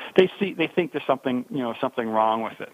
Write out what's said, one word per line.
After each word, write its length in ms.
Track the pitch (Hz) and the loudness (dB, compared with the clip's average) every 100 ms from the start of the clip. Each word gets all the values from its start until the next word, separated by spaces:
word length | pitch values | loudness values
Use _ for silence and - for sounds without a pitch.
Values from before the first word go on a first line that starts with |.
| - - | 2 4
they 160 | 185 - | 4 2
see, 140 | 196 | -4
they 120 | 170 156 | -2 -2
think 280 | - 165 | 0 -2
there's 120 | 143 - | -4 -2
something, 400 | 131 135 123 123 | -2 0 -4 -2
you 80 | 143 | -4
know, 160 | 120 110 | -4 -2
something 300 | 131 - 113 | -4 -2 -2
wrong 320 | 110 110 113 | 2 2 2
with 180 | 110 - | -4 -8
it. 120 | 107 | -14